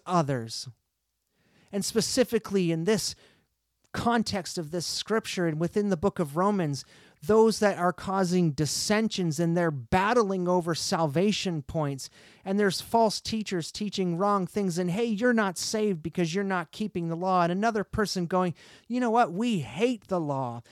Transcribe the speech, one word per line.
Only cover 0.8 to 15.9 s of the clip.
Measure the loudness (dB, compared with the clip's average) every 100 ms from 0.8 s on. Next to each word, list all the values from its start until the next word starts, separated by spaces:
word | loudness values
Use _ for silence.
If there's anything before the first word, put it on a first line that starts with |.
| _ _ _ _ _ _ _ _ -10
And | -6
specifically | -2 0 0 2 2 0 0 0 2
in | 0
this | 2 0 -2 -10 -20 _ _ _ _ _ _
context | -4 0 2 0 -4 -4 -8
of | -6
this | -4 -4
scripture | -6 -2 -2 -2 -2 -2
and | 0
within | -2 0 0
the | 0
book | 0 0
of | -4 0
Romans, | 2 2 -2 -4 -8 -20 -20 _
those | 2 6 6 4
that | 2 2
are | 0
causing | -2 -4 0 2 4 2
dissensions, | 2 -2 -2 0 0 0 -2 -2 0
and | 0 2
they're | 0
battling | -2 0 2 4 4 2 0 2
over | 0 0
salvation | -2 -2 0 0 2 2 0 -2 -4
points, | -4 -4 -2 -4 -10 -18 -20 -14
and | -4 2
there's | 2 0
false | 0 2 4 2
teachers | -4 -6 -4 -4 -4
teaching | -6 -6 -2 -2 0
wrong | 2 2
things, | 0 -2 -2 0
and, | -2
"Hey, | 0
you're | 0 2 2
not | 4 2 -2
saved | -4 -2 0